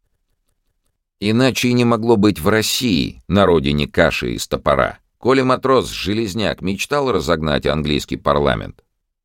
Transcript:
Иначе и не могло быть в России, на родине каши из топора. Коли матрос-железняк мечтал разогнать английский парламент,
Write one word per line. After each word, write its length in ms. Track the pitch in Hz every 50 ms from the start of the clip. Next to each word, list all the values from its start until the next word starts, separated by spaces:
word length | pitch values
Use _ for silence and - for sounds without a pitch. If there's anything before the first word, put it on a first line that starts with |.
| _ _ _ _ _ _ _ _ _ _ _ _ _ _ _ _ _ _ _ _ _ _ _ -
Иначе 500 | 98 107 110 123 135 127 - - 127 123
и 40 | 123
не 120 | 123 120
могло 300 | 117 117 107 113 120 117
быть 240 | 101 107 104 85 78
в 80 | 78
России, 760 | 101 110 110 107 - - - 127 117 92 69 60 - - - -
на 180 | - 90 101 98
родине 420 | 90 85 78 65 71 73 73 71
каши 460 | - - - 82 67 - - 64 60 57
из 140 | - -
топора. 520 | - - - - 73 69 65 58 - - - _ _ _
Коли 240 | _ - 120 135 135
матрос-железняк 1200 | 127 127 127 - - 131 135 117 87 - - - 78 92 107 113 117 95 87 110 101 80 64 -
мечтал 500 | - 95 101 - - - 143 147 135 127
разогнать 540 | 104 82 64 - 85 78 80 76 71 67 69
английский 520 | 69 73 78 73 76 73 65 - - -
парламент, 680 | - - 71 71 73 71 67 60 53 50 50 - _ _ _ _ _ _ _ _ _